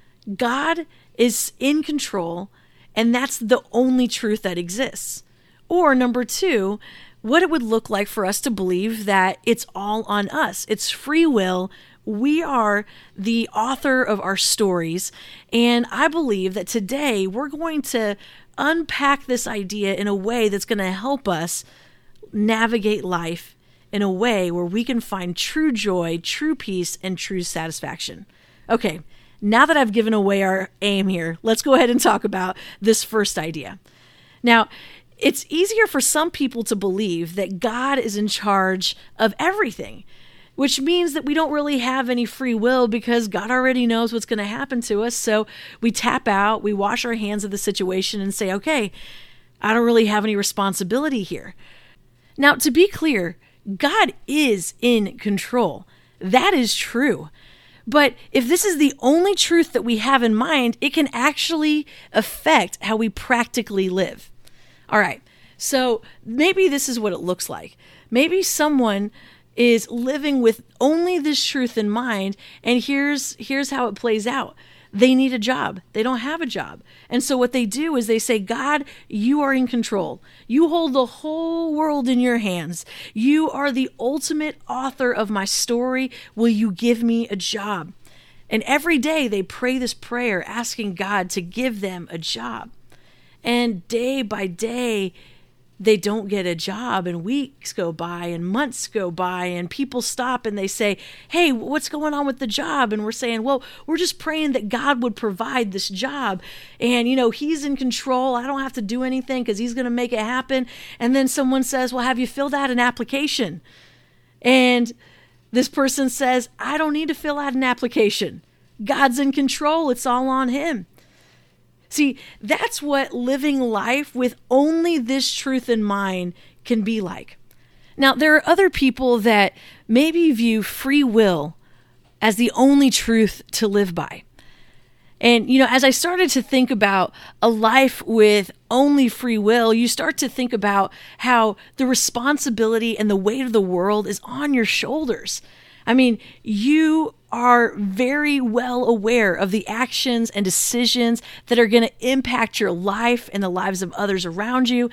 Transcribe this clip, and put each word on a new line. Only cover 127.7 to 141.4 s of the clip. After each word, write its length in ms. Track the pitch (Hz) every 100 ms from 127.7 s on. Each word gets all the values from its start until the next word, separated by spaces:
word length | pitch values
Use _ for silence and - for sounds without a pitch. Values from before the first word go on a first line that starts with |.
| _ - -
Now, 180 | 269
there 200 | 262 311
are 140 | 302 -
other 200 | 349 381
people 500 | - 269 - 254 240
that 340 | 220 214 196 - - - -
maybe 460 | 233 311 330 330
view 320 | 226 233 220
free 400 | 190 - 269 294
will 520 | 269 214 208 170 151 - _ - _ _ _ -
as 140 | 220
the 160 | 214 240 -
only 340 | 269 277 277
truth 520 | - - 226 214 - -
to 160 | - 214
live 260 | 202 196
by. 300 | 170 - - - - - - - - _ _ _ -
And, 280 | 233 233 202
you 120 | 262
know, 80 | 247
as 140 | 254
I 60 | 262
started 400 | 254 349 359 349
to 120 | 269
think 260 | - 262 254
about 440 | 233 202 196 180 - - -
a 80 | 233
life 540 | 220 220 262 269 -
with 460 | 226 226 214 208 185 - -
only 360 | 240 285 285 247
free 300 | - 247 220
will, 340 | 202 233 226
you 140 | 226 240
start 320 | - 330 311
to 100 | 269
think 240 | - 247
about 400 | 220 202 202 190 - - -
how 360 | 247 240